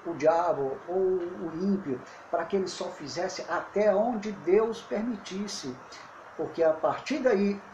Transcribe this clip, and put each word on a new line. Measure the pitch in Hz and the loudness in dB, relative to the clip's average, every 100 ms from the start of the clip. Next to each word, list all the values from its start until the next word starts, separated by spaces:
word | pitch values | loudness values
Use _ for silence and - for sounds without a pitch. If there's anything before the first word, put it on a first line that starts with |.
| 170 | -8
o | |
diabo, | 156 151 165 175 139 135 135 - | 2 4 4 4 2 0 -2 -2
ou | 185 | 2
o | 185 185 175 202 165 160 | 2 2 -2 -6 -6 -2
ímpio, | 196 190 143 127 - - - | 0 0 0 -6 -6 -18 -4
para | 165 165 | -2 0
que | 196 | 0
ele | 180 | -2
só | - 180 | -4 -8
fizesse | - 143 143 180 - - | -8 -10 -4 -4 -4 -4
até | 165 - 196 208 | -4 -2 2 4
onde | 196 233 220 214 | 6 4 0 -4
Deus | 160 151 202 226 220 | -4 4 4 4 -2
permitisse, | - 208 233 208 - 190 202 - 135 131 - - - - - - | -6 -4 -2 -4 -6 -8 -6 -8 -8 -10 -14 -18 -18 -20 -14 -8
porque | 151 - | -4 2
a | 160 | 2
partir | 156 151 143 - 294 | 4 0 -2 -2 0
daí, | 254 196 202 202 - | 4 4 2 0 -6